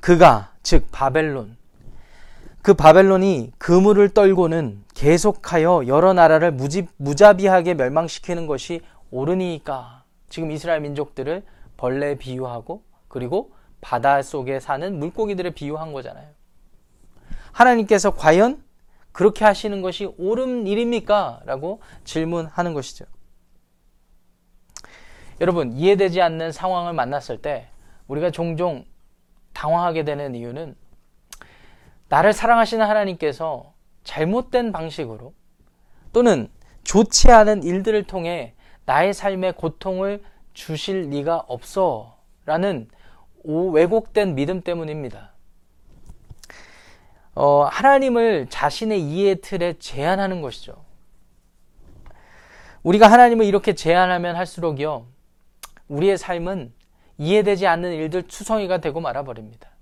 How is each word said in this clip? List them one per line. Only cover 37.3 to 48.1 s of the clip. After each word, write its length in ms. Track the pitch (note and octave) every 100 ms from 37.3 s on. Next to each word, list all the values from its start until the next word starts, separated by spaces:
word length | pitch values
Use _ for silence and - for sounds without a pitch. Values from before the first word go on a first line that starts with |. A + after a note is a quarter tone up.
않은 320 | A#3 G#3 G#3
일들을 420 | E3+ F3+ G3 G#3+
통해 500 | G3+ F#3+ E3+ E3+ A#2 _ _ -
나의 300 | - C#3 F#3
삶에 380 | G3 G3+ F#3+ F#3
고통을 680 | F3 E3 D#3+ F#3+ F#3 G3 G#3 - - -
주실 580 | - - D#3 - F#3+ D#3+
리가 340 | C#3+ C#3+ E3 -
없어라는 1400 | B2 - - F3+ A#2 A2 _ _ _ - D#3+ G3 D#3+ A2 _ - - _ _
오-, 280 | D#3 D#3 F#3
왜곡된 640 | D#3 F3 A3 A3 - G3+
믿음 280 | C3+ C#3+ F#3
때문입니다. 680 | F3 E3+ D#3 D3+ C3 G2+ - - - _ _ _ _ - - - - - - - - - - - _ _ _
어, 300 | - C#3+ C#3+
하나님을 840 | C#3+ - C4 C#4 C4